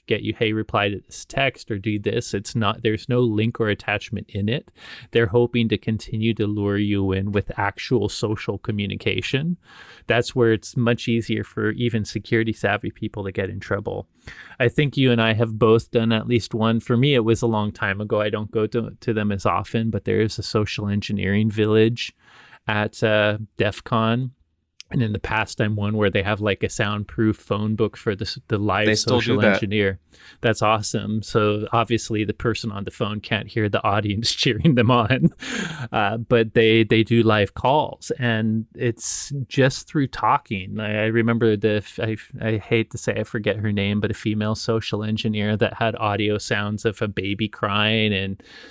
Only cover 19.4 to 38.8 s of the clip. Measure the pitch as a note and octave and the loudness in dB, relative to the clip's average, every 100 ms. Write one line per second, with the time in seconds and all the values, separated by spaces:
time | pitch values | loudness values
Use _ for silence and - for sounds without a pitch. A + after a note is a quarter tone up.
19.4 | G#2 F2+ G2 A#2 A2+ G#2 - G2+ A2 - | 0 0 0 -2 -2 -2 0 0 0 -2
20.4 | - A2+ G#2 - G#2 G2+ - G#2 F#2+ G2+ | -2 0 0 -2 -2 -2 -2 -2 0 2
21.4 | A2 G#2 G#2+ A2 A2+ A#2+ - - _ - | 2 2 4 4 4 2 -8 -12 _ -20
22.4 | - - - G#2+ G#2+ - A2 G#2+ G#2 G#2+ | -20 -12 -4 -2 -2 -2 2 4 4 0
23.4 | A2 - G#2 - - A#2 A2+ A#2+ B2+ - | -6 -2 -2 -2 -2 0 2 0 -2 -10
24.4 | _ _ _ - - C#3+ A2+ G#2 - A2 | _ _ _ -20 -6 -2 0 -2 -2 -2
25.4 | G#2+ - A2 G#2 G2+ G#2+ G#2 G2 F#2+ G#2 | -2 -2 -2 0 -2 2 2 2 0 0
26.4 | G#2+ G2 G2+ - G#2 G#2 G#2 - A2 G#2 | 0 0 -2 -2 -2 -2 -6 0 0 0
27.4 | - G2+ G#2+ A2 G#2+ - - G#2 G#2+ - | -4 -2 -2 0 -2 -2 -4 -4 -6 -10
28.4 | - G#2+ G#2 F#2+ G#2+ G#2+ - B2 A#2 G#2 | -6 -2 0 0 0 0 2 0 2 2
29.4 | G#2 F#2+ G#2 G#2 G2 F#2+ _ - - - | 4 2 0 0 0 -2 _ -20 -20 -4
30.4 | A#2+ A2 G#2+ A2 G#2+ A2+ G#2 A2 - A#2 | -2 2 2 2 0 -4 -4 -4 -2 2
31.4 | G#2+ G#2 G#2+ A#2 A#2 A2+ - G#2+ G#2 - | 2 0 0 0 0 -2 -2 -2 -4 -4
32.4 | B2 G#2 A2+ G2+ G2 - G#2+ G#2+ - G#2+ | -4 -4 -6 -8 -10 -6 -4 -4 -4 -4
33.4 | G#2+ - G#2+ G#2 G#2+ G2+ G#2 G2+ A#2 - | -4 -2 0 0 0 0 0 -2 -2 0
34.4 | B2+ G#2+ E3+ B2 A#2 B2 G#2+ C3 D#3+ - | 0 2 4 4 4 4 4 2 2 0
35.4 | - A#3+ F3+ D#3+ A#2+ A2+ G2+ A2+ A2+ A#2 | -6 -8 -8 -8 -4 0 0 -2 2 2
36.4 | A2+ A#2+ A2+ A2+ A2+ A2 A2 A#2 A2 G#2+ | 4 6 6 6 6 4 4 4 4 4
37.4 | G2+ - B2+ D3 C3+ - - - A#2+ A2 | 2 0 2 2 0 -6 -8 -4 0 0
38.4 | A2 A2 A2 - | 0 0 -4 -4